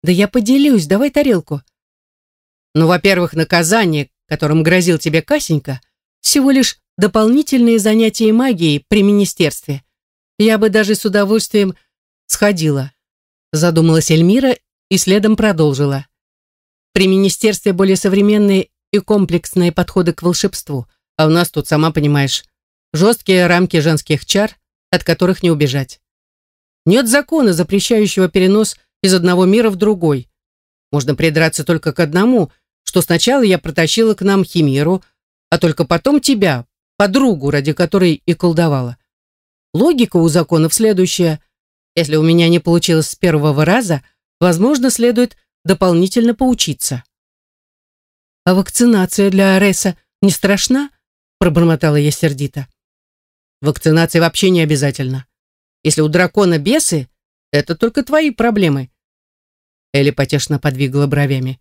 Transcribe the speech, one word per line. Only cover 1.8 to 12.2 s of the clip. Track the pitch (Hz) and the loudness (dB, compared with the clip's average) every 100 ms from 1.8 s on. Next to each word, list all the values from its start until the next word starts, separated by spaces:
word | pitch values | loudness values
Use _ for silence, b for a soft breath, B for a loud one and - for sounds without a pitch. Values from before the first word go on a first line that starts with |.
| _ _ _ _ _ _ _ _ _ | _ _ _ _ _ _ _ _ _
"Ну, | 151 160 | 0 2
во-первых, | 180 196 185 175 | 2 2 0 -2
наказание, | 156 160 175 160 220 190 151 139 _ _ | -4 -2 -2 0 0 0 -2 -6 _ _
которым | 151 151 156 | -6 0 0
грозил | 160 185 175 165 | 2 2 0 -2
тебе | 160 160 | -2 -4
Касенька, | 160 294 - 156 - 131 _ _ _ _ | -2 -4 -2 -4 -4 -12 _ _ _ _
всего | - 294 269 | -2 0 2
лишь | 269 247 - _ - | 2 0 -4 _ -2
дополнительные | 202 - 214 262 302 262 233 226 | 0 2 2 2 0 2 2 2
занятия | 208 220 226 - 220 | 2 2 0 0 0
магией | 220 269 190 165 147 _ | 2 0 0 0 -2 _
при | 214 | 2
министерстве. | 202 208 190 - 156 - - 139 _ _ _ _ _ _ | 2 2 0 0 -2 -2 -10 -10 _ _ _ _ _ _
Я | 214 220 | 0 2
бы | 214 | 2
даже | 208 208 | 0 0
с | 214 | -2
удовольствием | 214 202 196 220 - 214 190 b b _ _ _ | -2 -2 0 -2 0 -2 -2 b b _ _ _